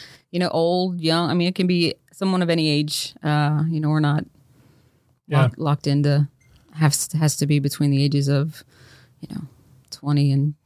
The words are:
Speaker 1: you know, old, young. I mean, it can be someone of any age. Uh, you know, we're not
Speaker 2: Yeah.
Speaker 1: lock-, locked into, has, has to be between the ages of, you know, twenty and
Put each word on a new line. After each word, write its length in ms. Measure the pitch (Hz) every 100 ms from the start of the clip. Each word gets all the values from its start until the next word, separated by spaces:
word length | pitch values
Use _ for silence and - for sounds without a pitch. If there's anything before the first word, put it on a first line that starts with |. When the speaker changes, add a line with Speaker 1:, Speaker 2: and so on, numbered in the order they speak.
| - - _
Speaker 1:
you 80 | 175
know, 100 | 180
old, 500 | - 165 180 185 175
young. 280 | 160 165 165
I 40 |
mean, 140 | 175 175
it 80 | 185
can 120 | 185
be 280 | 180 165 - _
someone 280 | - 196 185
of 80 | 170
any 200 | 165 156
age. 440 | 147 151 - - -
Uh, 400 | 151 151 147 151 160
you 100 | 160
know, 100 | 151
we're 100 | 156
not 260 | 147 151 - _ _ _ _ _ _ _ _ _ -
Speaker 2:
Yeah. 160 | 143
Speaker 1:
lock-, 120 | 127 -
locked 300 | 151 147 147
into, 400 | 143 143 143 143 - _ _ _
has, 380 | 156 151 - -
has 220 | 156 151 -
to 100 | 143
be 120 | 147
between 320 | 139 - 143
the 120 | 139
ages 240 | 143 143 139
of, 360 | 139 156 - - _ - - _ _
you 120 | - -
know, 60 | - - _ - _
twenty 400 | - 143 143 143
and 220 | 139 147 147